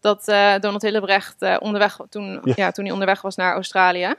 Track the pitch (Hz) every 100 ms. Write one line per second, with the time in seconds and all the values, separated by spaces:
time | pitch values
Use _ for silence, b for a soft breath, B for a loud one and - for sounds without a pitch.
0 | 208 202 - 202 202 202 202 202 214 214
1 | 196 196 - - 180 185 214 208 202 -
2 | - 208 196 190 123 127 185 175 202 196
3 | 190 196 196 190 185 170 185 190 185 180
4 | 180